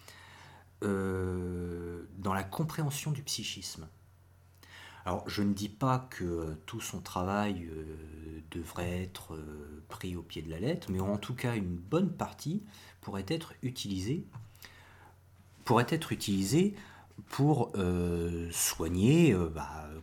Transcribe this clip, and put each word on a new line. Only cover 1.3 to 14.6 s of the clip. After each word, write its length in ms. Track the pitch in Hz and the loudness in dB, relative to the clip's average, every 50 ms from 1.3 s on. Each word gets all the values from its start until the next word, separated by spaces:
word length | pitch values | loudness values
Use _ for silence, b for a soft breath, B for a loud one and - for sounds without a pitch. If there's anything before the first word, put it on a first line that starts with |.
| 90 90 90 90 90 87 87 87 85 85 87 85 87 85 82 90 - | 0 0 -2 -2 -2 -2 -2 -4 -4 -4 -6 -6 -8 -8 -10 -10 -10
dans 160 | 92 95 98 95 | -2 0 2 2
la 100 | 95 95 | 2 0
compréhension 680 | - - - 165 160 - - 156 143 139 - - 156 | -2 -2 -2 -2 0 0 0 0 0 -2 -2 -2 -2
du 120 | 147 120 - | -4 -4 -4
psychisme. 640 | - - - 104 - - 98 92 - - - 78 - - - - - - - - - - - - - - B B B B B B B B B B | -4 -4 -4 -4 -6 -6 -6 -8 -10 -10 -10 -12 -14 -16 -20 -20 -20 -20 -20 -20 -20 -20 -20 -20 -20 -20 B B B B B B B B B B
Alors, 220 | 92 90 - - | 0 0 0 -2
je 140 | - - 104 | -2 0 2
ne 120 | 101 101 101 | 4 4 4
dis 160 | 101 107 104 | 2 -2 -4
pas 380 | - - 139 131 127 127 127 - | -2 2 4 4 4 4 0 -4
que, 140 | - - 90 | -6 -4 -2
euh, 320 | 87 85 85 80 80 78 76 - | -2 0 -2 -2 -2 -4 -6 -8
tout 160 | - - 107 | -8 -8 -8
son 180 | - - - 90 | -6 -6 -8 -8
travail, 680 | 90 - - 92 90 95 101 104 104 104 98 87 85 80 | -8 -4 -2 0 0 2 2 2 2 0 0 -2 -6 -6
euh, 140 | 80 80 78 80 80 78 78 78 78 78 80 80 80 78 78 80 | -8 -8 -8 -8 -10 -10 -12 -12 -12 -12 -10 -10 -10 -10 -12 -8
devrait 520 | - 87 80 80 - - 87 90 90 90 92 | -8 -8 -8 -6 -6 -4 -2 -2 -2 -2 -4
être, 320 | 92 - - - - 82 | -4 -8 -12 -12 -10 -10
euh, 480 | 78 76 76 76 76 73 73 73 - 82 - | -10 -8 -10 -10 -12 -12 -12 -14 -14 -14 -14
pris 260 | - - - 92 90 | -10 -8 -6 -6 -6
au 60 | 87 | -6
pied 200 | 80 - - 85 | -8 -8 -10 -8
de 80 | 78 80 | -6 -6
la 100 | 80 80 | -4 -2
lettre, 320 | 98 135 175 175 - - | 0 0 0 -2 -2 -2
mais 80 | 92 85 | -2 0
en 180 | - 98 104 | 0 0 0
tout 160 | 104 - - 127 | -2 -2 -6 -4
cas, 220 | - - 123 117 | -2 0 0 0
une 200 | 110 98 90 87 | 0 0 -2 -4
bonne 360 | 85 87 101 143 165 202 170 | -4 -2 0 2 2 2 2
partie 500 | - - - - - - - 143 170 214 B B B B B B B B | 0 -2 -4 -6 -6 -6 -6 -4 -4 -4 B B B B B B B B
pourrait 260 | - - 98 95 95 | -10 -6 -6 -4 -2
être 260 | - 160 165 - - - - - | -2 -2 -2 -2 -8 -10 -6 -6
utilisée, 640 | 127 127 - - 101 95 92 92 107 143 190 - - - B B B B B | -6 -4 -4 -4 -2 -2 -2 0 0 -2 -2 -4 -8 -12 B B B B B